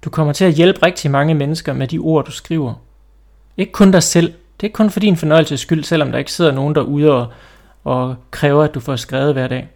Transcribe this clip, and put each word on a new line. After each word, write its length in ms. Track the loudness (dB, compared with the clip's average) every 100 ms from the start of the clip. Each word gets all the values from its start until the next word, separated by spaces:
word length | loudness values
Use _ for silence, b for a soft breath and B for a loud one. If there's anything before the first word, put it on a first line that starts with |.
du 60 | -8
kommer 220 | -2 -2
til 120 | 2
at 80 | 2
hjælpe 340 | 4 4 4 0
rigtig 240 | 0 -2
mange 240 | 0 2
mennesker 380 | 0 -2 -4 -6
med 160 | -6 -4
de 100 | -4
ord, 280 | 0 0 0
du 40 |
skriver. 440 | -10 -6 -4 -4 -8 _ _ _ _ _ _ _ -8
Ikke 160 | -6
kun 200 | 4 6
dig 100 | 6
selv. 240 | 2 0 0
Det 360 | -4 _ _
er 20 |
ikke 100 | -10
kun 160 | 0 0
for 100 | 2
din 160 | 0 0
fornøjelses 440 | 2 2 2 -2
skyld, 240 | -2 -4
selvom 280 | 0 -2 -2
der 60 | -4
ikke 140 | -6
sidder 200 | 0 0
nogen 220 | 0 -2
derude 380 | -4 -4 0 2
og, 200 | 2 -2 b b b b b
og 320 | -6 -4 -4 -8 -14
kræver, 340 | -2 2 4
at 100 | 2
du 60 | -2
får 160 | -6 -8
skrevet 360 | -6 -2 -2
hver 140 | -2 -4
dag. 220 | -6 -10